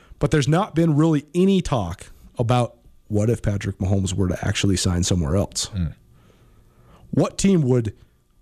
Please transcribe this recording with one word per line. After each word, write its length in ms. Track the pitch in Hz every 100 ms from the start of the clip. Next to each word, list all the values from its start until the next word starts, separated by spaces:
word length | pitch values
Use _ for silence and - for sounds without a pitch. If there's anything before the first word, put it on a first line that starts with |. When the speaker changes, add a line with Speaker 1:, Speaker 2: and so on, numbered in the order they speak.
| - -
Speaker 1:
But 140 | 151
there's 160 | 156 139
not 260 | 156 208
been 220 | 156 170 143
really 300 | 160 151 - 175
any 260 | 190 190
talk 460 | - 127 85 95 - - - -
about 380 | 117 123 117 - - - _
what 200 | 104 110
if 140 | 110
Patrick 340 | 107 101 - -
Mahomes 360 | 95 101 92
were 140 | 90 92
to 200 | - -
actually 280 | - 101 90
sign 280 | 95 87
somewhere 320 | 87 90 73 95
else. 320 | 90 - -
Speaker 2:
Mm. 260 | 98 80 - _ _ _ _ _ _ _ _ - - -
Speaker 1:
What 260 | - 185 -
team 240 | 196 185
would 340 | 127 127 113 - - _ _ _